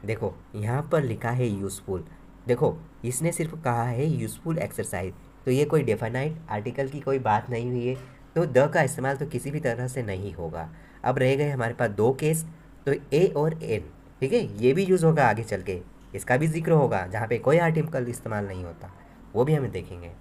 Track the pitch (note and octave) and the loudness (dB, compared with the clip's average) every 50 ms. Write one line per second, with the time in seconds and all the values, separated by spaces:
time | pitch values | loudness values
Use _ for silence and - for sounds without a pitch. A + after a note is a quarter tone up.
0 | - G2+ A2+ G#2 A2+ F#2+ F2 - - - - G#2+ G#2 A2 A#2+ C#3 D3+ - - D#3+ | -4 -6 -4 -2 -4 -4 -6 -8 -18 -12 -8 -4 -2 0 0 -2 0 2 0 2
1 | C#3+ B2 A2 - - A#2 A#2+ B2+ B2+ A#2 G2+ G2 G2 F#2+ F#2 - - - F#2+ F2+ | 2 0 -4 -2 -2 -2 0 0 0 0 0 -2 -4 -6 -8 -8 -8 -6 -6 -6
2 | E2 - - - - - - - - - B2 - D#3 B2 - - - - - - | -6 -10 -16 -20 -20 -20 -20 -12 0 0 2 2 2 0 0 -2 -12 -18 -16 -8
3 | - A#2+ B2+ - D#3+ E3+ E3 - E3 D#3+ - D#3+ - B2+ A#2+ A#2 A#2 B2 A#2+ A#2+ | -6 -4 -4 -2 -2 -2 -2 -2 -4 -6 -6 -4 -2 0 0 0 0 0 0 0
4 | C#3+ D#3+ C#3+ A#2+ A2+ G#2+ - - - D#3+ D#3+ D#3+ - G#2 - - G#2 - - F#2 | 0 0 0 -2 -2 -6 -8 -8 -4 -4 -2 -2 -2 -4 -4 -6 -6 -6 -4 -4
5 | F#2+ F#2 F2+ - - - - - - C3 B2+ C3+ D3 C#3+ D#3+ D#3 C3 A#2+ G#2+ G2+ | -6 -6 -8 -12 -18 -20 -20 -8 -2 0 2 2 2 4 2 2 4 2 0 0
6 | A#2+ A2 A#2 B2+ C#3 D#3 D#3+ - - - G#2 G#2+ G#2+ B2 B2 - C#3 C3 C#3 C#3+ | 0 -4 -2 -2 -2 -4 -6 -8 -8 -6 -6 -4 -4 -6 -4 -4 -4 -4 -6 -6
7 | C3 C#3 C3+ C3+ A#2+ A2 G#2 A2 A2+ - B2 A2+ A#2+ B2 B2 B2 A#2+ B2 C3 B2+ | -2 0 0 0 2 2 2 2 2 -2 -4 -4 -2 -2 -2 -2 -2 -2 -4 -4
8 | - - - - - - - D#3+ F3 D#3 B2 B2 C#3 D3+ E3 F3 D3 B2 - - | -8 -18 -20 -20 -20 -4 0 0 0 4 6 6 6 6 4 2 2 2 0 -2
9 | B2+ C3+ C#3 - C#3+ - - A#2+ - C#3 D3+ D3+ D#3 B2+ A#2 A2+ B2 B2+ C3 C3+ | -2 -2 -2 -2 -4 -4 -4 -4 -4 -4 -6 -2 -2 -2 -2 -2 -4 -4 -4 -6
10 | A#2+ G#2 F#2+ F#2 F#2+ G2+ - - E2+ D#2+ D#2+ E2 D#2+ D#2+ - - - - - - | -4 -4 -6 -6 -6 -8 -8 -8 -8 -8 -6 -8 -10 -10 -12 -18 -20 -20 -16 -4
11 | - A#2+ C3+ C3 B2+ B2+ C#3 C#3 D3 D3 C#3+ B2+ A#2 A2+ A#2+ - B2 A2 G2+ G2 | -2 0 2 4 4 4 4 2 2 0 0 0 -2 -2 0 0 -2 -2 2 2
12 | G#2+ B2 C3+ - D3+ D3+ E3 D#3+ - - - - - - - - - C#3 C#3+ D3 | 2 2 2 2 2 0 0 0 -2 -8 -14 -18 -20 -20 -20 -6 -2 -2 -2 -2
13 | - - - D3+ F3+ G3 E3 D3 D3 D#3+ D#3+ - - G#2+ A2 G2+ D#2 - - - | -2 0 4 4 4 4 4 2 0 0 0 -4 -4 -4 -4 -4 -4 -8 -16 -20
14 | - - - - C3+ C3+ G#3+ A#3+ G#3 G#2 G2+ G#2 A2+ B2+ D3+ F3 G3 F3+ F#3 F3 | -20 -20 -6 -4 -2 0 2 0 0 -2 -4 2 4 4 4 4 4 2 4 6
15 | D#3+ D#3+ D#3+ D3+ C3+ A#2 G#2 G#2+ A2+ - G#2 F#2 F2+ - F#2 F2 - - - - | 6 4 6 6 4 4 4 2 -2 -4 -6 -6 -4 -6 -6 -6 -8 -14 -20 -20
16 | - - - F#2+ - - B2 C#3 D#3 D#3+ D#3 E3+ D#3+ E3 E3 D#3 C#3 A#2 A2 F#2+ | -20 -12 -12 -10 0 0 2 2 4 2 0 0 2 4 4 6 6 4 2 0
17 | F2+ F2+ G2 G#2+ A2+ A2 A#2+ A2+ - B2+ D3+ E3+ E3+ E3 D#3+ D#3+ C#3+ - - C#3 | -2 -2 -4 -4 -2 -2 -2 0 4 4 4 6 4 4 2 2 0 0 -2 -4
18 | B2 A#2+ A#2+ - - A2+ A2 G#2 G2+ G2 F#2+ F#2 F2+ E2+ E2 - - F#2+ - - | -4 -4 -6 -8 -8 -6 -4 -4 -4 -4 -6 -8 -8 -10 -12 -14 -16 -18 -18 -20
19 | - - - - - - - G#2 B2+ C#3+ D#3 D3 C3 A2 F#2+ F#2 E2 - F#2 F2 | -20 -20 -20 -20 -20 -4 0 2 4 4 4 2 2 -2 -4 -6 -8 -8 -12 -14
20 | F2 E2+ F2 - | -14 -14 -16 -18